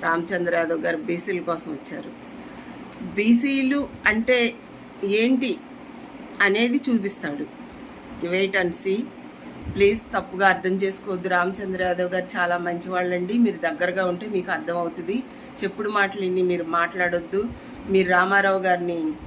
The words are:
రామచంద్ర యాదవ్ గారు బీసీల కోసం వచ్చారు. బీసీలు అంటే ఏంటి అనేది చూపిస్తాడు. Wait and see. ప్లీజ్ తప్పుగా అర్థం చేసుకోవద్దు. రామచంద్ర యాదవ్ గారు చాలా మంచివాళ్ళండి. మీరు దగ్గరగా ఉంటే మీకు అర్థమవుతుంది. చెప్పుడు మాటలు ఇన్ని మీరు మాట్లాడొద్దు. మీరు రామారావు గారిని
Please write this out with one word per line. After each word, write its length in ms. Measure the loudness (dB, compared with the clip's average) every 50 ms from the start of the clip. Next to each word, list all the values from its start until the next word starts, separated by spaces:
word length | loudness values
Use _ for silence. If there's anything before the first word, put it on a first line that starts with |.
| 2
రామచంద్ర 520 | 2 0 0 0 -2 -2 -2 0 2 2
యాదవ్ 240 | 2 2 0 0 -2
గారు 180 | 0 -2 -2 -2
బీసీల 440 | -2 -2 -4 -4 -2 -4 -4 -4
కోసం 300 | -2 -2 -4 -4 -4 -8
వచ్చారు. 380 | -8 -8 -8 -10 -10 -10 -12 -12 -14 -16 -16 -16 -16 -16 -16 -16 -16 -16 -16 -16 -14 -14 -16 -16 -14 -10 -10
బీసీలు 840 | -6 -2 2 6 6 6 6 6 2 2 2 2 2 2 2 0 -4 -8 0 0
అంటే 480 | 2 2 2 4 4 4 4 4 2 0 -4 -16 -18 -18 -18 -18 -18 -12 -6 -2
ఏంటి 540 | 0 2 4 4 4 4 4 2 0 -2 -2 -6 -16 -18 -18 -18 -18 -16 -16 -16 -16 -16 -16 -16 -16 -2 2
అనేది 400 | 4 4 4 4 4 4 2 0 0 2
చూపిస్తాడు. 540 | 0 0 0 -2 -4 -4 -4 -6 -6 -6 -8 -10 -10 -16 -18 -16 -16 -16 -16 -16 -16 -18 -16 -16 -12 -6 -4
Wait 360 | 0 2 2 2 2 2 2
and 100 | 2 2
see. 300 | -2 -2 -2 0 0 0 0 -6 -8 -16 -18 -18 -18 -16 -16 -16 -14 -12 -10 -8 2
ప్లీజ్ 260 | 6 6 6 6 4
తప్పుగా 460 | -2 -2 -4 -4 -4 -2 -2 4 6 6
అర్థం 240 | 6 6 2 0
చేసుకోవద్దు. 560 | 0 2 2 0 -2 -4 -6 -6 -6 -4 -2 2
రామచంద్ర 540 | 2 4 4 2 0 -4 -4 -4 -2 0
యాదవ్ 320 | 0 0 2 2 0 0 0
గారు 260 | -2 -4 -2 0 0
చాలా 180 | 2 2 2 0
మంచివాళ్ళండి. 760 | 0 -2 -4 -4 -4 -2 -2 0 0 0 0 -2 -2 0 4
మీరు 240 | 4 4 4 4 0
దగ్గరగా 480 | -2 -4 -2 0 0 0 0 0 0
ఉంటే 220 | 0 0 -2 -4 -4
మీకు 240 | -2 -2 -2 -2
అర్థమవుతుంది. 720 | -4 -4 -2 -4 -2 -2 -2 -4 -4 -6 -6 -2 -2 -2 -4 -6 -12 -16 -18 -16 -10 -6 -6
చెప్పుడు 260 | -6 -4 -2 -4 0
మాటలు 320 | 2 2 2 2 0 -2
ఇన్ని 200 | -2 0 2 2
మీరు 220 | 2 2 2 0 -2
మాట్లాడొద్దు. 840 | 0 2 2 2 2 0 0 0 2 2 0 -2 0 -2 -2 -2 -2 -6 -10 -14 -16 -16 -14 -6 2
మీరు 200 | 4 4 4 6
రామారావు 500 | 6 6 6 6 6 4 6 6 4 2
గారిని 520 | 4 2 2 2 2 -2 -2 -2 -2 -2 -4 -6 -10